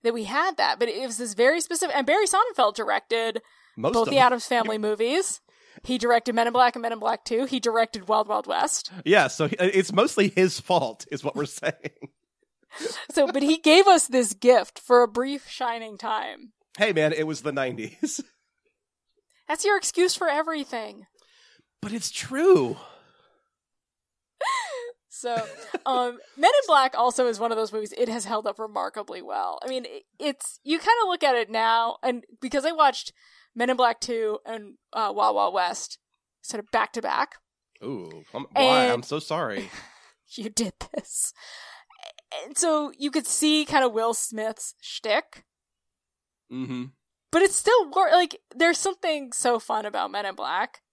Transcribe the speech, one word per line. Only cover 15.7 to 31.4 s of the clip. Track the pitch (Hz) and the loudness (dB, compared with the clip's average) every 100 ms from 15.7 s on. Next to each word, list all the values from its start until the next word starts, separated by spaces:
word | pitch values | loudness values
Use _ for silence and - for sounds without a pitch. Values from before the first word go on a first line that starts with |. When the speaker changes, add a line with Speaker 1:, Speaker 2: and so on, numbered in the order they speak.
| 233 226 196 | -6 -10 -10
Speaker 1:
time. | - 214 151 104 - _ _ - | -6 -6 -6 -12 -20 _ _ -2
Speaker 2:
Hey, | 214 | 0
man, | 165 151 | 2 0
it | 156 156 | 0 -4
was | 151 | -4
the | 135 | -6
nineties. | 139 131 110 107 - 302 - - _ _ _ _ _ | -4 -4 -6 -12 -6 -6 -6 -12 _ _ _ _ _
<laughs> | _ _ _ _ _ _ - | _ _ _ _ _ _ -8
Speaker 1:
That's | 311 | -2
your | 403 403 | 0 0
excuse | - - 359 | 0 0 0
for | - 339 | 2 0
everything. | 285 311 311 277 240 214 202 196 _ _ _ _ _ _ _ | 0 -2 -6 -6 -10 -10 -16 -20 _ _ _ _ _ _ _
Speaker 2:
But | 208 | -8
it's | 220 - | -6 -6
true. | - - 262 359 359 123 - - - _ _ _ _ _ _ _ _ _ _ _ _ _ _ - 1077 831 523 480 - _ | -8 -6 2 6 6 4 -4 -12 -20 _ _ _ _ _ _ _ _ _ _ _ _ _ _ -4 -2 -6 -10 -12 -16 _
Speaker 1:
So, | - - 226 220 - - - | -10 -6 -4 -6 -14 -10 -8
um, | - 254 247 240 - - | -2 -2 -2 -6 -20 2
Men | 339 | 4
in | 587 523 | 4 4
Black | 294 262 - | 4 4 2
also | 247 240 247 | 0 2 -2
is | 214 | 0
one | 233 | -2
of | 220 | -2
those | 214 | -4
movies, | 214 214 - | -6 -8 -2
it | 233 | -2
has | 226 | -2
held | 208 220 220 | -4 -4 -4
up | 208 | -8
remarkably | 220 208 185 214 208 185 | -8 -6 -6 -8 -12 -12
well. | 185 104 90 82 | -8 -6 -4 -6
I | 254 | -8
mean, | 262 | -8
it, | 240 135 _ _ | -8 -16 _ _
it's, | 294 269 - - | -6 -4 -10 -12
you | 269 330 | -4 -2
kinda | 403 466 415 | 2 2 2
look | 349 | 2
at | 294 | 2
it | 240 | 2